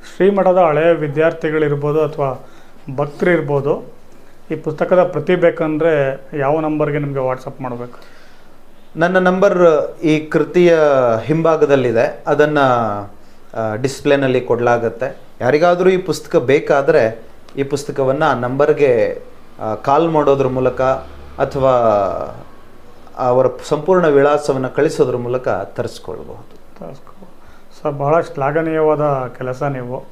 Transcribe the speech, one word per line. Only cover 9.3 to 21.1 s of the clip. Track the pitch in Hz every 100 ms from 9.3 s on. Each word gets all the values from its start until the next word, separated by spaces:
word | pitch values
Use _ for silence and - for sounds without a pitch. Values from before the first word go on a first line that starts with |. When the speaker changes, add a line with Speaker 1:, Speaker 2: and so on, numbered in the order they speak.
| 185 202 180 175 151 - -
Speaker 2:
ಈ | 165 156 151
ಕೃತಿಯ | 165 147 175 175 165 147 139 123 110
ಹಿಂಭಾಗದಲ್ಲಿದೆ, | 113 160 160 156 147 139 123 113 139 - -
ಅದನ್ನ, | 147 147 147 135 120 113 104 101 - - - -
ಆ, | 113 110 110
ಡಿಸ್‌ಪ್ಲೇನಲ್ಲಿ | 131 - 147 139 135 127
ಕೊಡ್ಲಾಗತ್ತೆ. | 123 117 120 120 113 - 131 - - -
ಯಾರಿಗಾದ್ರೂ | 120 151 175 175 185
ಈ | 185
ಪುಸ್ತಕ | 185 147 - 170
ಬೇಕಾದ್ರೆ | 139 160 156 143 147 156 127 - - - - -
ಈ |
ಪುಸ್ತಕವನ್ನ | 139 143 143 135 131 139
ಆ | 156
ನಂಬರ್ಗೆ, | 127 123 135 147 143 143 117 101 - - - - -
ಆ, | 110
ಕಾಲ್ | 104 - 143 170
ಮಾಡೋದ್ರ | 156 143 139 131
ಮೂಲಕ | 127 127 123 131 131 -